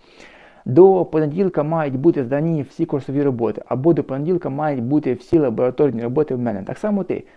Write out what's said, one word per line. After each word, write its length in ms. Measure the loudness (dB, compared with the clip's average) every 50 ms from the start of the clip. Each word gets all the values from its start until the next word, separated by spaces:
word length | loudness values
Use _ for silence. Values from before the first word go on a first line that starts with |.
| _ _ -20 -20 -20 -20 -20 -20 -20 -20 -20 -12 -6
до 380 | 2 6 8 8 8 6 4 0
понеділка 580 | 0 0 0 0 0 0 0 -2 0 0 0
мають 340 | -2 0 0 -2 -2 -2 -2
бути 280 | 2 2 2 2 2 0
здані 380 | -2 -2 -2 0 0 -2 -2
всі 240 | -4 -6 -6 -6 -4
курсові 360 | -4 -4 -4 -4 -4 -2 0
роботи, 400 | 0 0 0 0 -2 -2 -2 -4 -6
або 260 | -6 -4 0 2 2
до 120 | 2 2 0
понеділка 440 | -4 -6 -4 -2 -2 -2 -2 -2 -4
мають 340 | -6 -4 -4 -4 -2 -2
бути 320 | -2 0 0 0 0 0 -4
всі 240 | -4 -2 0 2 2
лабораторні 640 | 2 2 0 0 0 0 2 2 0 0 0 -2
роботи 320 | -4 -2 -2 -2 -2 -2 -2
в 40 | -4
мене. 240 | -4 -4 -4 -6
Так 160 | -8 -10 -8 -6
само 260 | -4 -4 -2 -2 -2
ти 200 | -4 -6 -8 -8 -12 _